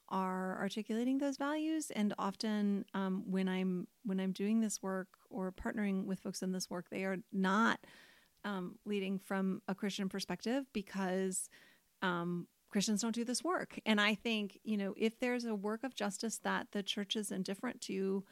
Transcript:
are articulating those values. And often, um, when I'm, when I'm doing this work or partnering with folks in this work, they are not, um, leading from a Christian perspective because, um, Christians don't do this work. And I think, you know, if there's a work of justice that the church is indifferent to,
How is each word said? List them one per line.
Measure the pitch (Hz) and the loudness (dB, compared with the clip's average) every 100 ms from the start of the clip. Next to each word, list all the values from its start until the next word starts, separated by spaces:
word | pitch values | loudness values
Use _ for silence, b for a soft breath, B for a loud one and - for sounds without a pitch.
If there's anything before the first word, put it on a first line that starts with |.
| - | -6
are | 190 185 185 185 - | -2 0 0 -2 -2
articulating | 196 220 208 220 247 269 | -2 -2 -2 0 2 2
those | 285 269 | 2 0
values. | 277 311 311 320 302 | 0 0 0 0 -2
And | - 208 - | 2 2 2
often, | 196 190 220 214 202 202 - | -2 0 0 2 2 2 0
um, | 190 190 185 - | -2 0 0 0
when | 190 190 | 2 2
I'm, | 185 185 180 - _ | 2 2 0 -4 _
when | 202 190 | -2 0
I'm | 190 | 0
doing | 180 202 226 | 0 2 4
this | 220 - | 2 0
work | 196 190 185 _ _ | -2 -2 -4 _ _
or | - 185 | -4 -4
partnering | 185 - 226 202 190 196 | -4 -4 0 0 0 0
with | 185 | -2
folks | 202 185 | -4 -4
in | 190 | -2
this | 185 - | -2 -4
work, | 180 - | -6 -6
they | - 190 | -4 -2
are | 190 - | -2 -4
not, | 196 190 196 226 - - B B B B _ | 2 4 6 6 2 -4 B B B B _
um, | 202 190 180 - 202 | -6 -4 -6 -8 -2
leading | 202 190 196 | -2 0 -2
from | - 196 190 185 - | -2 0 2 0 -2
a | 185 | -2
Christian | 202 185 196 | -2 -2 -2
perspective | 196 - 180 220 262 269 | -2 -4 -4 0 -2 -2
because, | 214 196 196 190 185 190 185 - B B B _ _ | -6 -6 -2 0 2 0 -2 -6 B B B _ _
um, | 190 175 175 175 - _ _ | 0 0 0 -2 -4 _ _
Christians | 208 190 202 | 0 2 2
don't | 226 | 2
do | 226 233 | 0 -2
this | 247 | -2
work. | 320 359 - - - | 0 0 -2 -4 2
And | 214 | 4
I | 208 208 | 4 2
think, | 233 220 202 - | 0 0 -2 -6
you | - 214 | -2 0
know, | 196 202 | 0 2
if | 220 226 | 0 2
there's | 247 247 | 0 0
a | 233 | 0
work | 214 202 220 | -2 -2 -2
of | 269 | -4
justice | - 202 - 226 - | -2 -4 -2 -4 -2
that | 196 190 - | -2 -2 -2
the | 208 | -4
church | 196 - 196 220 | -2 -4 -2 -2
is | 208 | -2
indifferent | 196 185 196 247 240 | -2 -2 -2 -4 -6
to, | - 196 190 196 190 | -4 -2 0 0 -2